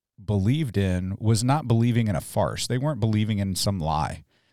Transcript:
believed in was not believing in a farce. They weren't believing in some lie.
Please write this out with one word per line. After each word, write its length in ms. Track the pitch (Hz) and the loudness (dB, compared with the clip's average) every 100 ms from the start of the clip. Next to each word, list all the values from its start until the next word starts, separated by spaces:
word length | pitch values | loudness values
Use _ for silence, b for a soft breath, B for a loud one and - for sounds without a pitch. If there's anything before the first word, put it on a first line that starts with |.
| _ - | _ -12
believed 520 | 98 104 95 143 147 98 | -4 0 2 2 0 0
in 400 | 98 90 92 98 | 0 0 -2 -2
was 220 | 107 113 | 0 2
not 240 | 123 147 135 | 2 0 2
believing 380 | 113 120 117 110 | 2 4 2 0
in 80 | 85 | -2
a 40 | |
farce. 440 | - - 82 - - | -2 -2 -2 -2 -4
They 120 | 123 | -2
weren't 200 | 143 151 | -2 0
believing 380 | 110 107 107 104 | 0 2 0 0
in 180 | 98 90 | -2 -2
some 240 | 104 98 | -2 -2
lie. 440 | 78 76 67 - - _ _ | 0 0 -2 -6 -16 _ _